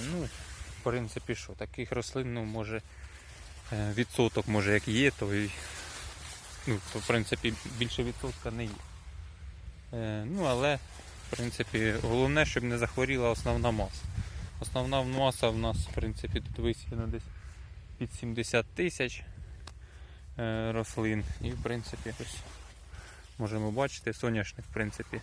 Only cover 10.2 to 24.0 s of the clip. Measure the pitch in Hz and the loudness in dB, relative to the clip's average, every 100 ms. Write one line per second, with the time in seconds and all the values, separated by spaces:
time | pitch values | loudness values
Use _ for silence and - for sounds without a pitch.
10.2 | 110 190 156 123 143 139 - - - - | -2 2 4 6 6 2 -2 -12 -14 -12
11.2 | - - 120 - 117 110 110 113 117 120 | -6 -2 0 0 2 4 6 4 4 6
12.2 | 135 147 151 - 120 120 117 - 131 131 | 6 6 4 4 2 2 2 4 2 4
13.2 | 120 113 123 117 120 110 95 - - - | 4 4 4 4 4 4 0 -2 -4 -4
14.2 | - - - - - 131 127 135 127 131 | -4 -6 -8 -6 -2 0 2 4 4 4
15.2 | 135 - 117 113 113 98 - - 110 - | 4 6 4 4 2 2 0 0 0 -2
16.2 | - - - - 117 113 - 117 113 113 | -2 -2 -2 0 0 0 -2 -2 -2 -2
17.2 | - - - - - - - - 120 - | -6 -12 -12 -12 -14 -14 -12 -6 -6 -4
18.2 | 120 117 113 120 - - 175 - 127 - | -2 0 4 4 4 2 2 2 0 -2
19.2 | - - - - - - - - - - | -10 -10 -12 -12 -12 -14 -16 -16 -16 -16
20.2 | - - 113 113 113 113 107 - 110 107 | -10 -4 0 2 2 2 0 2 4 4
21.2 | 101 - 120 123 113 120 107 - 113 - | 0 -2 -2 -2 -2 -2 -4 -6 -6 -6
22.2 | 117 - - - - - - - - - | -8 -8 -10 -12 -14 -16 -14 -14 -14 -16
23.2 | - - 107 110 107 110 139 - | -12 -4 -2 0 2 2 0 0